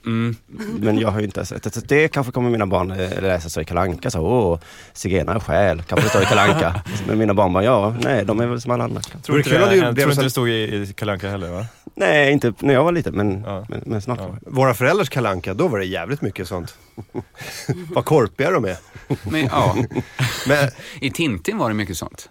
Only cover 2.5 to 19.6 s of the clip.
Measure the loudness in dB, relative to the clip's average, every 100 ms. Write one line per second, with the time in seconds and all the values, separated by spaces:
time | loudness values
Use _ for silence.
2.5 | 2 2 2 0 -2 -4 -2 0 0 -2
3.5 | -6 -4 0 0 -2 -4 -2 2 2 2
4.5 | 0 -4 -20 -20 -8 0 0 2 -2 2
5.5 | 2 4 0 -2 0 2 2 4 4 4
6.5 | 4 0 -2 -6 -6 -2 0 2 4 4
7.5 | 4 4 4 2 0 0 0 0 0 0
8.5 | -2 -2 -2 -2 -6 -8 -12 0 0 4
9.5 | 4 6 6 4 2 2 2 0 2 0
10.5 | 0 0 -2 -4 -6 -4 -4 -4 -6 -6
11.5 | -6 -8 -12 -18 -2 2 4 4 4 2
12.5 | 0 2 4 4 0 -2 -2 -2 -2 -6
13.5 | -10 -8 -10 -6 -6 -4 -6 -6 -12 -6
14.5 | 2 2 4 2 2 0 0 -2 -2 -4
15.5 | -2 0 0 -2 -6 -6 -4 -6 -6 -8
16.5 | -8 -8 -16 -20 -20 -12 -12 -12 -16 -14
17.5 | -10 -6 -6 -2 -2 2 2 2 0 0
18.5 | 0 -2 -6 -12 -20 -8 -6 -4 -2 0
19.5 | 2